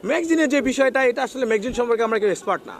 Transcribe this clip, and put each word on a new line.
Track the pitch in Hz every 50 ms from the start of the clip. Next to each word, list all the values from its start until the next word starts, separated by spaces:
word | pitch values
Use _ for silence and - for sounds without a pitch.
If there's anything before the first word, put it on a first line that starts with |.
| -
ম্যাগাজিনের | 196 277 339 339 330 330 320 320 285
যে | 285 285
বিষয়টা, | 240 262 247 269 269 262 247 269 262
এটা | 254 240 269 269
আসলে | 247 - 247 262
ম্যাগাজিন | 226 220 214 196 254 240
সম্পর্কে | - 240 233 233 220 233
আমরা | 220 226 220
কেউ | 202 208
এক্সপার্ট | 175 - - - 190 156 - 113
না | 95 85